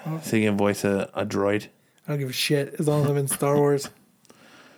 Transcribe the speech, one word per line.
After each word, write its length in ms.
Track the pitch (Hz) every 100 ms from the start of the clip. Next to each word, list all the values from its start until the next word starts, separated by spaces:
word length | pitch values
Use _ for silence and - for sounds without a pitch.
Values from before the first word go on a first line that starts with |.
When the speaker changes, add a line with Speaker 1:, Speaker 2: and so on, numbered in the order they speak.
| 160
Speaker 1:
Oh. 140 | 160
Speaker 2:
So 120 | - 113
you 120 | 107
can 80 | 101
voice 260 | 101 101
a, 260 | 101 98 -
a 120 | - 104
droid? 420 | 98 101 104 - _ _ _ -
Speaker 1:
I 40 |
don't 80 | 147
give 100 | 131
a 40 |
shit 420 | 123 - 147 139 -
as 80 | 151
long 160 | 147 143
as 40 |
I'm 80 | 143
in 100 | 139
Star 280 | - 143 147
Wars. 320 | 143 143 -
Speaker 2:
<laughs> 60 | - _ _ _ - - - -